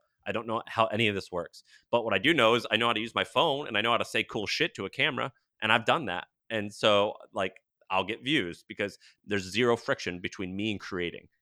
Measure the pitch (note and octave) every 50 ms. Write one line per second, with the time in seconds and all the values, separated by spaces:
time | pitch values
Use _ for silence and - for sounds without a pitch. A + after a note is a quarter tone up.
0 | _ _ _ _ _ G#2 F#2+ A2+ A2 A2+ A2 A2+ - - - A#2 A2 - G#2+ A2
1 | A#2 G#2 G2+ F#2+ - - F2+ F2 D#2+ - - - _ _ - _ _ _ A2+ A#2+
2 | A2+ A2+ G2 F#2+ F#2+ D3+ E3+ C#3+ A2+ A2 A#2+ A#2 G#2 - G#2+ A2 A#2+ A#2 A2+ G#2+
3 | A2+ A#2 - G#2 F#2 - - B2+ D#3+ D#3+ C3+ C#3+ D3 C3+ A2+ G2+ A2 A#2 A#2+ G2+
4 | G2+ - - A2+ - - - A2+ G2 - - - D#3 - - - G2 F#2+ - -
5 | C#3 D#3 B2+ A#2 B2 C3+ - _ _ _ _ _ A2 G#2+ A2+ A#2+ A2+ B2+ B2 E3+
6 | C#3 F#2+ F2 F2+ - - _ _ _ _ A2+ A2 G#2 G#2 G#2 - - A2 G#2 G2+
7 | G2+ G#2+ - - - - - G#2 F#2+ F#2 - - _ _ _ _ _ - F#2+ F#2+
8 | F#2+ F#2+ A2 - B2 C3+ D#3 C#3 F#2 F2 E2 - _ - G#2 - G#2 G2 - -
9 | _ - _ _ _ G2+ G#2 G2+ F#2 F#2 F#2 A2 B2 A#2+ A#2+ A2+ - - B2+ -
10 | - F2+ F2+ F2+ F#2+ F2 - - F#2+ F2+ F#2 G2 G#2+ A2 G2+ F#2+ - - G2 F2+
11 | F2 E2+ - - - _ _ _